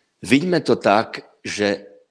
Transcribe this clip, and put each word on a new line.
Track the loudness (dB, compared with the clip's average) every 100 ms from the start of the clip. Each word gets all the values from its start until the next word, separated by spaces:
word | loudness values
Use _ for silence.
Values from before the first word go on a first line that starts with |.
| _ _
Viďme | 0 0 2 0
to | 0 2
tak, | 4 2 0 -8 -18 _
že | -10 -4 -2 -2 -8 -20 _